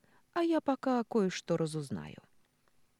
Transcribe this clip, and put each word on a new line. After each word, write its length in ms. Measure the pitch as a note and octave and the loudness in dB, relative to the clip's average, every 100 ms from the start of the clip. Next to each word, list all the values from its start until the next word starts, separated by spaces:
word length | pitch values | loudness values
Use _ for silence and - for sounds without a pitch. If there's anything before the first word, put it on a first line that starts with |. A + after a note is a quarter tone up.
| _ _ _ | _ _ _
а 100 | - | -2
я 180 | E4+ D#4+ | 2 2
пока 420 | - C4 - B3 | 2 0 2 0
кое-что 540 | A3+ A#3 F#3 - - E3 | 2 2 2 0 -2 0
разузнаю". 600 | D#3+ D#3 C#3 F#2 D2+ - - _ _ _ _ _ _ _ | 0 -2 -6 -8 -10 -14 -20 _ _ _ _ _ _ _